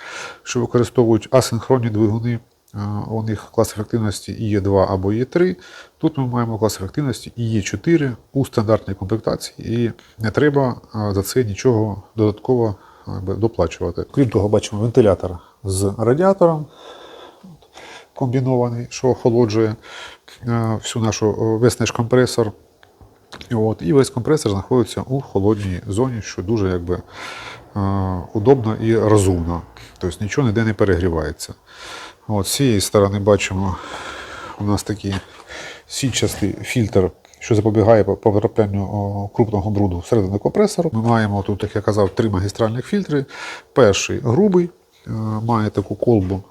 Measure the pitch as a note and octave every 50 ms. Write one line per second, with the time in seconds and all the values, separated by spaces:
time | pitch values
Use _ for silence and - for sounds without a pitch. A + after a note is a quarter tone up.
0 | - - - - - - - - - - - B2 A#2+ - - B2 A#2 - - -
1 | A#2 A2+ A#2 A2 - - - C3 - - B2 A2+ - - C3+ C3 A#2 A#2 G#2+ G#2
2 | A2+ G#2 G#2+ A#2 A2+ A#2+ A#2 A2+ - _ _ _ _ _ - G#2+ G2+ G#2 G#2 G#2
3 | G2+ C#2+ A2+ A2 A2 A2 G#2 - - - - - A2 - - G#2 G#2+ - - A#2
4 | A2 G#2 F#2+ - - - F#2+ - A2+ G#2+ G#2 G2+ F#2+ G2+ G2 F#2+ F#2 - G2 F#2+
5 | F#2+ G2 G#2+ A2+ B2+ - - F3 F3 F#3 F#3 - - - - - - - _ -
6 | D#3 D#3+ - C#3 C3 B2 A#2+ A#2+ A#2+ A2+ A2+ G2 A2 G#2 - - F#2+ F#2 - D3
7 | D3 C3+ A#2 - - - - A#2 A#2 A2+ A2+ G#2+ F#2 - - G2+ - E3 E3+ D#3+
8 | C#3+ C3 A#2 - _ _ - C#3 B2+ - - B2 G#2 G#2 A2 G#2 - - F#2+ -
9 | G2 F#2+ A2+ A2 - - - - - - - - - - A2+ A#2+ A#2 A2+ - _
10 | - _ _ - A2 A2 - - C#3+ D3 C#3 C#3 C3+ B2 A2+ - - - - A2
11 | G#2 G#2 F#2+ G2 F#2+ - - C3 B2 G#2 G2 - - C3 A#2+ G#2+ A2 G#2+ G2 G2
12 | - - - A2 G#2+ G#2+ G2+ - - - B2+ B2 A#2 G#2+ F#2+ - - - - -
13 | - G2+ G2 G2 F#2+ F#2+ F#2+ G2 G#2+ A2+ - - F2 D#2+ - - F#2+ E2+ E2+ -
14 | F2+ - - C#3 C#3+ A2 - G#2+ F#2+ G#2+ A2 G2+ - - - G2+ A2 A#2+ A2 B2+
15 | A2+ G2+ F2+ - - F2+ F2+ - - - _ _ - G2 F#2+ F#2+ G2+ G2 G2+ G#2+
16 | A2 A2+ C3 D3+ F#3 F#3+ G3 F#3+ F3+ E3+ D#3+ D3+ D3+ - - - - - - -
17 | - - - - - - - _ - F#3+ D#3+ - _ _ _ - - - - -
18 | - _ - - C#3 B2 A#2 C3+ B2+ C3 C3 B2 A#2+ A#2+ A#2+ A#2 A#2+ - - -
19 | - B2+ A#2 - - B2+ A2+ A#2+ B2 G#2+ G2+ A2+ A2 A2 A2 - - - - -
20 | - - - _ _ - - - - A#2+ A#2 A#2 A2+ A2+ A2 G#2 - - - A#2+
21 | A2 A2 G2+ - A2 G#2+ G2 G2 A2 A2+ A2 A2 A#2+ A#2+ - - A#2 G#2 - -
22 | A#2 A2+ B2+ B2+ B2 A#2 - - A2+ G#2+ - - _ _ _ _ - _ _ _
23 | - - _ _ _ _ - - - - A#2+ A2 A2 A2 G#2+ - - E3+ D#3+ C#3
24 | B2+ - - B2 A2 C3+ D#3 D3+ - A2+ G2 G2 - - C3 B2+ A2+ - - -
25 | F#2+ - C3 C#3 C3+ - - G2 F#2+ G#2 A2 G2+ G2+ F#2+ F2+ E2+ - G#2 G2 G#2
26 | C3 C3 B2 A2 G2 - - - F2+ F#2+ A#2 A2 G2 F#2 F2+ F2+ E2+ F2+ F2+ -
27 | - - - - - - - - - - - - - - - G#2 G2 G2 G2 G2
28 | F#2+ F#2+ F#2 F2+ - - - A2 G2+ A#2+ C#3+ C3+ A2 A2 A2 A2 A2 A2 A2+ G#2+
29 | G2+ G#2+ G#2+ G#2+ F#2+ F#2+ F2+ F2 E2 E2+ E2+ E2 - - - - - - - -
30 | - F2+ - - G#2+ G#2 - D3 C#3 A#2 G2+ A2 A2+ A2 G#2+ - A2 G2 F2+ E2
31 | F#2 F2+ E2 D#2+ D#2 D2+ D2 - - - - _ _ _ - - - - - -
32 | - - - _ - - A2 G2+ F#2 - - - C#3+ C3 A2 G2 - - - G#2+
33 | G2+ G2 G2+ G#2 G2 G#2+ G2+ G2 - - F#2+ F#2+ G2 F#2+ E2 - - - - -
34 | - - - - - - - - - - - - G#2 G2+ G#2 F#2+ - - G#2+ G2
35 | - G2+ F#2+ F#2 - - - - - - - - - - - - _ - - -
36 | - B2+ A2 - A2+ G2+ - - A2 F#2+ - - - - - B2+ A2 G2 - G2+
37 | F#2 F2 - _ _ _ _ - - - A#2 G#2 G#2 A2+ G#2 A2 G2 A2 A#2 G#2+
38 | G2 G2+ G2 - - A2+ G2+ G#2 G#2+ - - - G#2+ G2+ G2 G2+ G2 F#2 G#2 G#2
39 | G2+ G2+ G#2 G2+ G2+ G2+ - - A2+ G2+ A2 G2+ F2+ A2 G#2 G2+ G2+ F#2+ F2 E2+
40 | - - B2+ A2+ F#2+ F#2 G2 G2+ - B2 - - G#3 G3 - - E3+ D#3+ A2+ A2+
41 | A2 A#2 A#2 A2+ A2 G#2 G2+ G2+ F#2+ - G#2 F#2+ A2 G2 - G#2+ - - G#2 G#2+
42 | G2+ F#2 - - A2+ A2 G2 F2+ G2+ G2+ - - A#2 A2 A2+ B2+ - - - G#3
43 | F#3 - D3+ C#3+ C3+ - - - - - - - - _ - - B2 G#2 G2 -
44 | - - G2 - C#3 B2 A2+ E3+ G#3 G#3+ F3+ F3+ F3 E3+ - _ _ _ _ _
45 | - - A2+ A2 A2 A2 A2 G#2+ A2+ A#2 A#2+ A2 G#2+ G#2 - G#2+ G2 - G#2+ -
46 | - B2 A#2 G#2+ F#2 F2+ G2 F#2+ - _